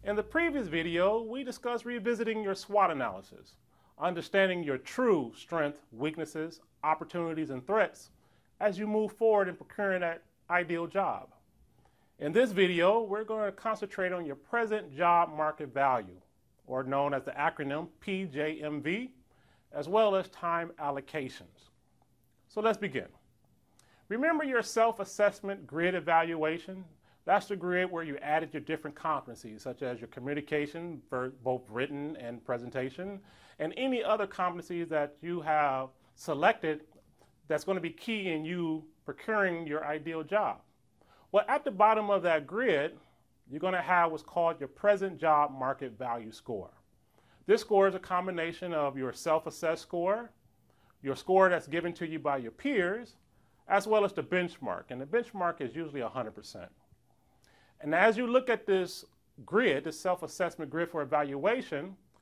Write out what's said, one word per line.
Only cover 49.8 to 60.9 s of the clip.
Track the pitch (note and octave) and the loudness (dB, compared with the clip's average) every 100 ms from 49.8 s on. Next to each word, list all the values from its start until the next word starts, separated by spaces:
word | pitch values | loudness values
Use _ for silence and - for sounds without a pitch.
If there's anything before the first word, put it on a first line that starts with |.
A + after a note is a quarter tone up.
score, | - F3 F3+ G#3+ A#3+ _ _ _ _ _ _ _ | -4 -2 0 -2 -4 _ _ _ _ _ _ _
your | C3+ C3 | -6 -6
score | - F#3+ F#3+ | 4 8 8
that's | E3+ C#3+ | 6 0
given | D#3+ E3+ | -4 -4
to | E3+ E3 | -6 -6
you | D#3+ | -4
by | D3 C#3 | -2 -2
your | A2+ | -4
peers, | - C#4 B3+ F3 G#3+ A#3+ _ _ _ _ _ - | -6 0 2 0 -2 -10 _ _ _ _ _ 0
as | G3 G#3 | 0 4
well | G#3+ G3+ | 4 4
as | |
the | G3 | -2
benchmark. | C#3 F3+ F3 - A#2 F2+ - | -2 0 0 -6 -6 -6 -8
And | B2 | -10
the | C#3 | -2
benchmark | G#3+ A#3 G3+ F3 E3 | -2 -2 -2 -2 -2
is | B2+ C3+ | -6 -6
usually | D#3+ C#3 | -8 -6
a | A2+ | -6
hundred | C3 A2 G2 | -4 -6 -10
percent. | - G#2 F2 _ _ _ _ _ _ _ _ _ _ _ | -16 -16 -16 _ _ _ _ _ _ _ _ _ _ _
And | D3 E3 | -2 6
as | G#3+ G#3+ | 6 4
you | B3 | 2
look | B3 B3+ | 2 2
at | A3 - | -2 2
this | F#3+ F3 - - _ _ - - | 0 0 -8 -18 _ _ -20 -2
grid, | F3+ A#3+ C#3 D3 | 2 2 2 -2
this | D#3 | -4
self-assessment | F#3 F3+ D#3 - F3 - D3 | -2 -2 -4 -4 -4 -4 -6
grid | D3+ | -4
for | E3+ | -4